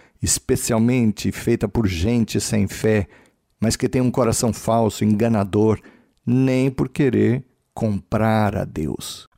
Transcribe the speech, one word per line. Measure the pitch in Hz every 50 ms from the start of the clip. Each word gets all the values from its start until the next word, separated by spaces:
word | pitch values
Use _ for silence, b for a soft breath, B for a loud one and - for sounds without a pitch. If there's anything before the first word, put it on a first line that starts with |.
| B B B B
especialmente | - 95 - - - - 127 120 - - 117 110 110 120 127 127 117 107 101 - - 98
feita | - - - 117 117 113 -
por | 101 - 117 113
gente | 98 90 80 85 113 120 120 110 - - 101
sem | - - 117 107 101
fé, | 95 - - - 110 110 104 95 b b b b b b b b _ _ _
mas | 107 113 -
que | - 127
tem | 120 - 127
um | 127 123
coração | 113 131 123 113 113 - - 113
falso, | 101 - - - 113 117 113 107 - - 104
enganador, | 107 107 104 117 117 113 104 98 95 98 107 107 110 104 - B B B B B B B B _
nem | 120 120 127 131 131 127 131 131 139
por | 127 - - -
querer | - - 147 131 110 104 104 107 120 139 - _ _ _ _ _ _
comprar | - 117 110 101 95 - _ - 107 110 110 110 110 107 101 101
a | 98 98
Deus. | - - 78 78 69 - - - - - - - _ _